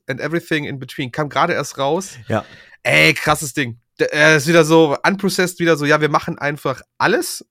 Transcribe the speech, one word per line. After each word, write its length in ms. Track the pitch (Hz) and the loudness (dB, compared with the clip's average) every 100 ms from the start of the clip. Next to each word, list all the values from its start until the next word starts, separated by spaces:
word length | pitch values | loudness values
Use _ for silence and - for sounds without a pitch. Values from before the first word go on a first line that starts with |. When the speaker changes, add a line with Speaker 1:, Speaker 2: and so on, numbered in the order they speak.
| - | -10
Speaker 1:
and 140 | 135 | -8
Everything 440 | 147 170 165 160 | -6 -6 -4 -4
in 140 | 147 135 | -4 -10
Between. 340 | 131 - 131 | -12 -10 -8
Kam 180 | - 147 | -6 -4
gerade 240 | 131 170 | 0 0
erst 240 | 123 139 - | -2 -6 -4
raus. 400 | 139 165 190 - 110 | -2 -2 -6 -14 -6
Speaker 2:
Ja. 160 | 110 - - - - | -4 -6 -14 -20 -8
Speaker 1:
Ey, 320 | 123 151 156 | 0 4 4
krasses 400 | 147 - 151 147 | 2 0 -2 -4
Ding. 240 | - 127 117 _ - | -6 -6 -8 _ -4
D-, 60 | 156 | -2
äh, 240 | 147 151 156 | 2 4 4
ist 100 | 139 | 4
wieder 200 | 170 156 | 4 6
so, 320 | 165 160 139 | 6 4 2
Unprocessed 580 | 160 196 196 185 180 - | 0 0 -2 0 -2 0
wieder 180 | 165 160 | 0 0
so, 80 | 147 | 2
ja, 160 | 151 | 2
wir 80 | 151 | 2
machen 260 | 156 - 156 | 0 -4 -6
einfach 440 | 143 147 147 131 - _ | -6 -4 -6 -8 -12 _
alles 460 | 143 247 - - - | 0 0 -2 -10 -14